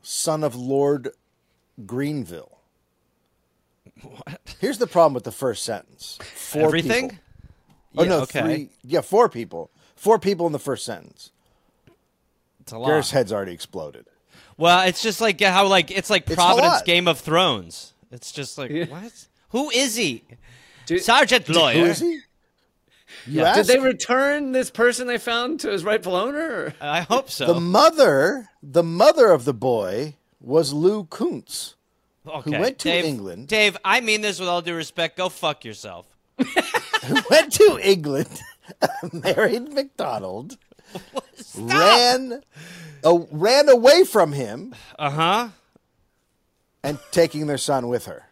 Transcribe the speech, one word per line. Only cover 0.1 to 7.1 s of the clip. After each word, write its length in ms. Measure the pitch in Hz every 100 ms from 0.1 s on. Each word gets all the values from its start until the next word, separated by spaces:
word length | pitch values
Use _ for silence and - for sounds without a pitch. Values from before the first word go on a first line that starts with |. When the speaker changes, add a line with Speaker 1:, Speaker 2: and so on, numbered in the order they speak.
| - 165 156
Speaker 1:
of 120 | 151 120
Lord 540 | 123 139 143 147 120 _ _ _ _ _ _ - 101
Greenville. 720 | 123 143 151 87 85 - _ _ _ _ _ _ _ _ _ _ _ _ _ _ _
Speaker 2:
What? 540 | - - - 160 - -
Speaker 1:
Here's 200 | 214 233
the 80 | 226
problem 260 | 175 160
with 100 | 127
the 80 | 120
first 320 | - 131 104
sentence. 540 | - 104 _ _ - - -
Four 300 | - - 151
Speaker 2:
Everything? 460 | 156 160 165 233
Speaker 1:
people. 140 | 262